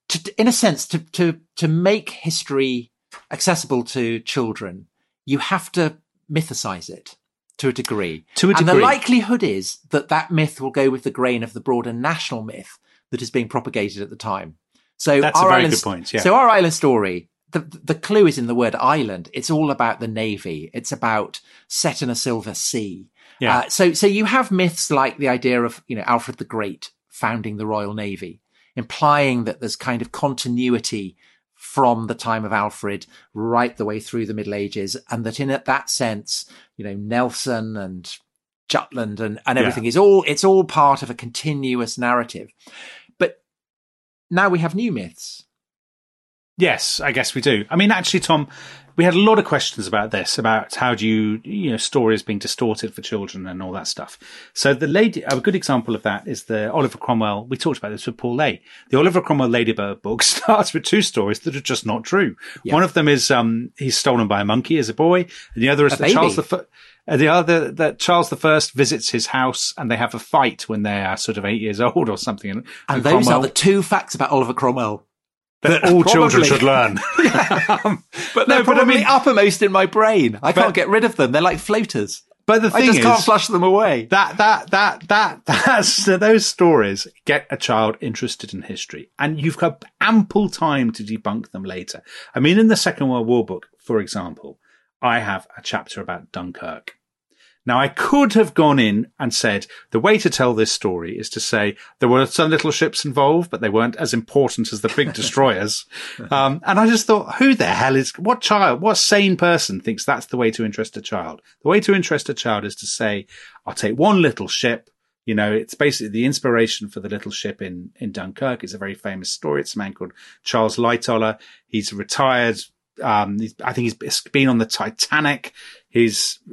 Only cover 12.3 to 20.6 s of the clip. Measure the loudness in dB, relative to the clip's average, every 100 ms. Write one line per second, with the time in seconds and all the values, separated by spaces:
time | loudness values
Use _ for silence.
12.3 | -8 -10 -16 -20 -20 _ _ _ -10 -4
13.3 | -4 -2 -6 -4 -4 -4 -6 -12 -10 -8
14.3 | -8 -10 -20 _ _ _ _ 2 4 4
15.3 | 4 6 6 4 0 -2 -8 -6 0 4
16.3 | 6 6 4 2 2 2 2 0 -4 -12
17.3 | _ _ -8 -8 -10 -6 -6 0 4 4
18.3 | 4 -2 0 0 0 0 0 -2 -8 -12
19.3 | -10 -2 0 0 0 -2 -2 -6 -4 -4
20.3 | -6 -8 -12